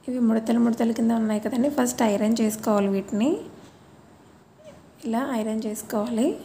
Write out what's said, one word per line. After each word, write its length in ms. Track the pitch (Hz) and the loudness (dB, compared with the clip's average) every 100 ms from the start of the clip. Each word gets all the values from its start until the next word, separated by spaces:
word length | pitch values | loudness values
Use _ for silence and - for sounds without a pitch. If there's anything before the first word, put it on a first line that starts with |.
| - | -6
ఇవి 120 | 254 226 | 0 2
ముడతలు 340 | 226 220 233 233 | 2 2 2 2
ముడతలు 280 | 226 233 220 | 2 0 2
కింద 180 | 226 233 | 2 2
ఉన్నాయి 200 | 220 214 214 | 0 -2 -2
కదండి, 240 | 240 277 294 | 0 0 2
first 260 | 247 247 226 | -2 2 0
iron 260 | 202 214 226 | 2 2 2
చేసుకోవాలి. 480 | 220 214 - 208 196 196 | 0 0 0 2 2 0
వీటిని 340 | 190 202 254 415 - - - - - - - - - - - - - - - - - | -2 0 0 0 -6 -18 -20 -20 -20 -20 -20 -20 -20 -20 -20 -20 -20 -20 -20 -12 -4
ఇలా 160 | 226 277 240 | -2 -2 -2
iron 260 | 220 220 220 | -2 -4 -4
చేసుకోవాలి. 640 | 214 - 214 220 226 277 440 | -8 -4 -4 -2 0 0 -2